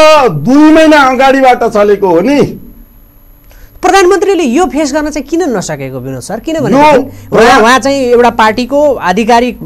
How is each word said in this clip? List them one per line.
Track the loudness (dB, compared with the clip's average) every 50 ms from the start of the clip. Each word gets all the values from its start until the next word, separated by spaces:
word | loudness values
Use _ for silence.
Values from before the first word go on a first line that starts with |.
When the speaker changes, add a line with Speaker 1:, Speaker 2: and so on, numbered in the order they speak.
| 4 4 4 4 2 0
Speaker 1:
दुई | -2 -2 -2 0 2 4 4 4 4
महिना | 4 4 4 4 4 2
अगाडिबाट | 2 0 2 2 2 2 4 4 2 2 2 0
चलेको | -2 0 0 2 2 0 0 0 0
हो | 0 0
नि। | 0 0 0 0 0 -2 -4 -10 -18 -20 -20 -20 -20 -20 _ -20 -20 _ _ _ _ _ -20 _ _ -20 -20 -20 -20 -20 -18 -6 -2
Speaker 2:
प्रधानमन्त्रीले | 0 0 2 2 2 2 0 0 -2 -2 -2 -2
यो | -2 0 -2 -2
फेस | -2 -2 -4 -4 -4 -4
गर्न | -4 -6 -6
चाहिँ | -6 -8 -8 -6
किन | -4 -4 -2
नसकेको, | -2 -4 -4 -6 -8 -10 -10 -10 -10 -10 -10
विनोद | -10 -10 -12 -12
सर? | -10 -10 -12 -10
किनभने | -8 -8 -6 -4 -2 0 2
Speaker 1:
यो | 2 4
Speaker 2:
उहाँ, | 4 2 2 0
Speaker 1:
प्र- | -4 -10 -18 -12 -4 0 2 2 2 4 2
Speaker 2:
उहाँ | 2 2 0 0
चाहिँ | 0 -2 -2 -2
एउटा | -2 0 0 2 2 0
पार्टीको | 0 0 0 0 0 -2 -4 -4 -2 0 0 0 0
आधिकारिक | -2 -4 -4 -2 -2 0 0 0 0 0 -2 -6 -10 -12